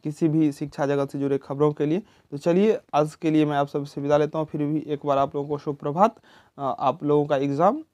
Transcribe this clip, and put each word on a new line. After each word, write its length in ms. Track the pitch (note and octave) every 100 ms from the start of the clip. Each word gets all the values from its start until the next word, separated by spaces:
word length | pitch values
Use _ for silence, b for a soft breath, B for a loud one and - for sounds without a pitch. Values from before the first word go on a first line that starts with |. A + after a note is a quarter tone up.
किसी 220 | D3+ D3 E3
भी 240 | D#3 D3+
शिक्षा 340 | C#3 D3 -
जगत 260 | C#3 C#3+ C#3
से 80 | D3
जुड़े 180 | C#3 C#3
खबरों 340 | - C#3 D3+
के 120 | D3
लिए। 160 | D3 E3+ - b b
तो 60 | C#3+
चलिए 420 | F3 F3 G#3+ G3 _
आज 220 | D3 D#3
के 160 | - E3
लिए 140 | D#3
मैं 120 | D3+ C#3+
आप 100 | C#3+
सबसे 340 | D3+ C#3+ -
विदा 160 | C#3+ D3
लेता 220 | D3 D#3+
हूँ, 60 |
फिर 180 | D3+ D3+
भी 200 | D3 D#3 -
एक 180 | D3
बार 120 | C#3+ C#3
आप 180 | C#3
लोगों 140 | D3 C#3+
को 80 | D3
शुभ 180 | -
प्रभात। 400 | C#3 D3 D3 A3 - b b b -
अ, 40 |
आप 420 | C3+ - C#3 B2+
लोगों 220 | D3 D3
का 120 | D3 C#3
एग्जाम 460 | C#3+ C#3 F3+ D4 D#4+